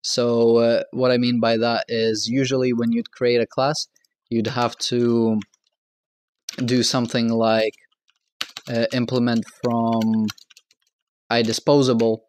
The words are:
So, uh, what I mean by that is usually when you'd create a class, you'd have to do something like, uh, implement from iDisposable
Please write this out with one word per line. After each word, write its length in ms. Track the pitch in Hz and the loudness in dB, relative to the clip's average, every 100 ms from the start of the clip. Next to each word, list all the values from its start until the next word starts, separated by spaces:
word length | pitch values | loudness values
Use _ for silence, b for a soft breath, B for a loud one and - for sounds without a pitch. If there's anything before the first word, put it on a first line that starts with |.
So, 560 | - - 120 117 117 117 | -6 -2 0 2 4 4
uh, 240 | 117 117 - | 4 2 -2
what 180 | 117 127 | -2 0
I 80 | 123 | 2
mean 220 | 123 123 | 2 0
by 160 | 113 113 | 0 2
that 280 | 117 117 - | 0 -2 -4
is 400 | 113 113 110 107 | -2 -2 -2 -2
usually 440 | 127 127 131 127 | -2 0 0 0
when 200 | 120 117 | 0 0
you'd 180 | 117 113 | -2 -4
create 300 | - 123 120 | -4 0 2
a 60 | 110 | 0
class, 420 | - 135 151 - _ _ _ _ | 0 -2 -2 -8 _ _ _ _
you'd 180 | 117 113 | -4 -2
have 300 | 123 120 - | -2 -2 -2
to 640 | - 123 120 117 113 110 101 _ _ _ _ _ _ _ _ _ - - | -4 0 2 2 2 -2 -6 _ _ _ _ _ _ _ _ _ -16 -8
do 200 | 123 123 | -2 0
something 440 | 113 135 117 127 117 | 0 -2 -2 -2 0
like, 460 | 113 113 110 110 - _ _ _ _ _ _ - - - | 0 2 2 0 -4 _ _ _ _ _ _ -12 -12 -6
uh, 180 | 120 113 | -2 -2
implement 520 | 127 117 127 120 117 101 - | -2 -2 0 0 -2 -4 -6
from 640 | 123 117 113 113 110 110 107 - _ - _ _ _ _ _ _ _ | -4 -2 0 0 0 0 -2 -6 _ -20 _ _ _ _ _ _ _
iDisposable 880 | 117 113 113 - 147 131 117 113 110 | 0 0 -2 2 2 4 2 0 -2